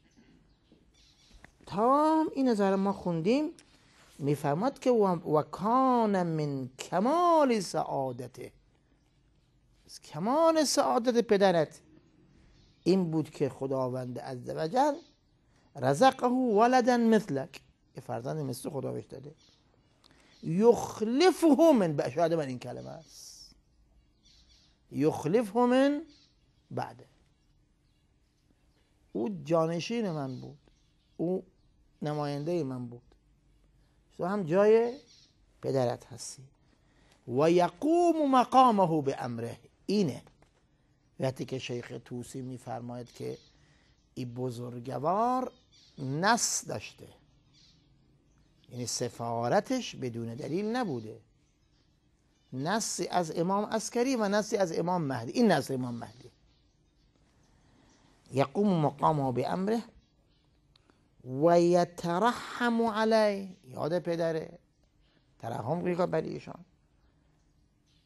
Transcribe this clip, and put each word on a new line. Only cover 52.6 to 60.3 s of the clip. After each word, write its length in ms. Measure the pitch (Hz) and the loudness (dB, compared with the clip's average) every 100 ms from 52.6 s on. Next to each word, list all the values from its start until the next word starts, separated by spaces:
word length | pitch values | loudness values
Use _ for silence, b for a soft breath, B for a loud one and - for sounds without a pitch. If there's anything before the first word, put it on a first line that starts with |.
| 147 220 - - 175 | -4 -4 -4 -6 -4
از 220 | - 165 | -2 -2
امام 340 | - 170 196 | -2 -2 -2
عسکری 520 | 208 220 - 240 254 254 | -2 -4 -4 -2 -2 0
و 120 | 202 | 0
نصی 280 | 208 208 202 | 0 0 -2
از 160 | 180 | 0
امام 300 | - 170 180 | -2 -2 -2
مهدی. 300 | 143 127 120 | -2 -4 -4
این 200 | 220 233 | 2 4
نص 180 | 156 127 | 4 0
امام 240 | 131 127 | -4 -6
مهدی. 360 | 117 113 - - _ _ _ _ _ _ _ _ _ b b b b b b b b b b - | -8 -12 -16 -20 _ _ _ _ _ _ _ _ _ b b b b b b b b b b -6
یقوم 480 | 123 135 190 208 175 | -2 -2 0 2 2
مقامه 520 | 147 - 160 156 135 | 0 0 0 2 0
به 160 | 123 131 | -2 -4
امره 340 | 175 196 233 - - _ _ _ | -4 -2 -4 -6 -16 _ _ _